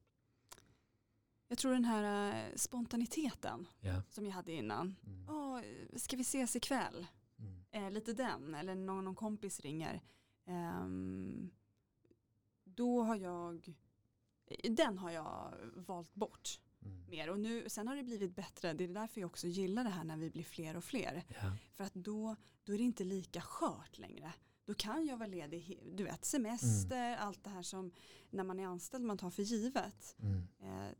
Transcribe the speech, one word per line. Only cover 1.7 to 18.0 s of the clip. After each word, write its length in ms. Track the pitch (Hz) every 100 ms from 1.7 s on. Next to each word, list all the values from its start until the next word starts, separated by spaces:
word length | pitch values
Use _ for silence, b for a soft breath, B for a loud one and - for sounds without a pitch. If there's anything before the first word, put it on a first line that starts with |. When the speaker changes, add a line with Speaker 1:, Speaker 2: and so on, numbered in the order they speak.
Speaker 1:
den 120 | 254
här, 480 | 233 220 208 202 202 214 -
eh, 60 | -
spontaniteten 1120 | - 247 233 233 233 320 294 - - 117 180 -
Speaker 2:
Ja. 220 | 95 92 -
Speaker 1:
som 140 | - 208
jag 60 |
hade 200 | 185 175
innan. 420 | 160 107 107 180 185 -
Speaker 2:
Mm. 220 | - -
Speaker 1:
"Åh, 320 | 302 277 254 104 - - 240
ska 200 | - 254
vi 60 |
ses 340 | 247 269 247 240
ikväll?" 500 | - 262 185 - 175 - _ -
Speaker 2:
Mm. 260 | 107 92 92
Speaker 1:
Eh, 200 | 214 196
lite 220 | 208 220
den, 420 | 226 247 143 139
eller 200 | 151 185
någon, 300 | 185 190 190
någon 100 | 190
kompis 460 | 190 220 208 196 -
ringer. 400 | 139 156 160 180 b b b b -
Ehm, 1040 | 175 170 175 180 - 185 190 185 - 185 - _ _ _ _ _ - _ _ _ _
då 380 | - 185 247 247
har 140 | 220 214
jag, 580 | 185 175 175 170 170 156 _ _ _ _ _ _ - -
den 340 | - 226 285 190
har 120 | 175
jag 440 | 165 156 - - - -
valt 400 | 185 175 180 160
bort 460 | 202 214 - - - _ _
Speaker 2:
Mm. 200 | 101 92 90
Speaker 1:
mer. 200 | 165 156
Och 100 | 196
nu, 280 | 220 233 214
sen 200 | 220 220
har 80 |
det 60 | 285